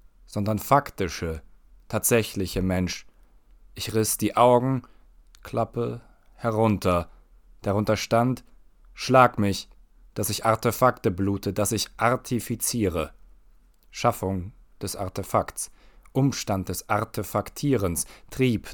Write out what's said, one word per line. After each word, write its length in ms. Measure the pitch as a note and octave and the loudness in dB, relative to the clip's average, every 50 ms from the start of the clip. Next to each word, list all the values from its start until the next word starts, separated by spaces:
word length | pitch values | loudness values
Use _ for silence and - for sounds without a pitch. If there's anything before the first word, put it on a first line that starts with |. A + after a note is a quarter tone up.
| - - _ _ - | -20 -20 _ _ -20
sondern 320 | - - G#2 G2+ G#2 G#2+ G2+ | -10 -6 -4 -2 -2 -2 -2
faktische, 840 | - - C#3 C#3+ C#3 - - - G2+ E2+ - - - E2 D#2+ D#2 - - - - - - - - - - | 2 2 4 4 4 0 -4 -4 -4 -4 -4 -6 -6 -6 -6 -8 -10 -16 -20 -20 -20 -20 -20 -20 -10 -6
tatsächliche 720 | - G#2+ - - B2 A#2 G#2+ - - G2+ F#2+ F2+ - G2 F#2 | -4 -2 2 4 4 4 2 0 -2 -4 -4 -4 -2 -2 0
Mensch. 440 | F#2 F#2 F#2 F#2 F2 - - - - - - - _ _ - _ _ - - - - - | 2 2 2 0 -2 -4 -8 -12 -18 -20 -20 -20 _ _ -20 _ _ -20 -20 -20 -20 -14
Ich 200 | - - - G2+ | -10 -10 -2 0
riss 240 | A2 A2 - - - | 0 0 0 0 -2
die 180 | - G#2 - | -2 0 2
Augenklappe 1600 | G#2+ A#2+ B2 B2 A#2+ B2 C3 C3+ B2+ - - - - - - - - - - - - - - - A#2 A2+ - - A#2+ A#2 A#2+ A#2 A#2 - - - _ _ _ - | 4 6 6 6 4 4 2 0 -2 -4 -8 -16 -20 -20 -20 -20 -20 -20 -20 -20 -20 -16 -8 -4 -4 -4 -4 -4 -6 -6 -6 -6 -8 -12 -20 -20 _ _ _ -16
herunter. 720 | - - A#2 A2 G#2+ A2+ A2 G#2 F#2 - F#2+ F2+ F2 E2+ - - - - _ - - - - - - - | -6 -4 -2 0 2 4 4 2 2 2 2 2 0 0 -4 -10 -20 -20 _ -20 -20 -20 -20 -20 -8 -4
Darunter 340 | G#2 G2 G#2 G#2+ G#2+ G#2+ | -2 0 0 2 0 0
stand: 480 | G2+ - - - A2+ A#2+ B2+ B2+ - - - - - - - _ _ - - - | 0 0 0 2 2 2 2 0 -4 -8 -14 -20 -20 -20 -20 _ _ -20 -20 -16
"Schlag 460 | - - - B2+ C3 B2 A#2+ - - | -10 -2 4 8 8 8 8 6 2
mich, 300 | G#2 G2+ F#2+ - - - - - - _ _ - - - _ | 0 0 0 -2 -6 -12 -18 -20 -20 _ _ -20 -20 -14 _
dass 160 | - G#2 - | -6 -4 -4
ich 140 | G#2 - - | -4 0 2
Artefakte 680 | A2+ A2 - - B2 G#2+ - C3 B2+ - - - A2+ F#2 | 2 2 2 2 0 2 4 2 2 2 2 -2 -2 -2
blute, 400 | F2+ G2 G2+ G2+ G2 - G2+ F#2+ | 0 0 -2 -2 -2 -4 -4 -2
dass 180 | G#2+ G#2 - | -2 -2 0
ich 180 | A2+ G#2 - - - | 0 -2 -4 -6 -4
artifiziere." 1160 | - A2+ A#2 B2+ B2+ - - B2+ A#2 - - A#2+ A2 - - - A#2+ G#2+ F#2 D#2+ E2 D2+ - - - - - - - - - - - _ _ _ _ _ - - | 0 2 2 2 0 -2 -4 -4 -4 -4 -4 -6 -6 -4 -4 -2 0 0 0 0 -2 -4 -6 -8 -14 -20 -20 -20 -20 -20 -20 -20 -20 _ _ _ _ _ -20 -10
Schaffung 600 | - - B2 A#2 - - F#2+ F#2+ F#2 E2+ G#2 - - - - - - - | -2 0 0 0 0 -2 -4 -4 -4 -6 -8 -12 -18 -20 -20 -16 -12 -10
des 140 | G2 - | -10 -8
Artefakts, 760 | - G2+ F#2 - - F#2+ - - A2 - - - - - - - - - - - - - - - | -8 -8 -8 -8 -8 -6 -2 0 0 0 -2 -6 -10 -12 -12 -14 -20 -20 -20 -20 -20 -20 -6 -2
Umstand 560 | C3+ C3+ C#3 A2 - - - G#2 F#2+ F#2 - | 0 0 0 0 -2 -4 -4 -4 -4 -4 -4
des 200 | F#2 - - - | -8 -8 -4 -2
Artefaktierens, 1160 | G#2+ G#2 A2 - - - G2+ - - G#2+ G2 - - - - D3 C3+ A2 G2 F2+ E2+ - - - - - - - | -2 -2 -2 -4 -6 -8 -6 -4 -2 -4 -4 -4 -6 -6 -2 0 0 0 0 -2 -2 -4 -6 -8 -12 -18 -20 -12
Trieb 380 | - - C3 B2+ A#2 G2 - - | -2 0 2 2 2 0 -4 -8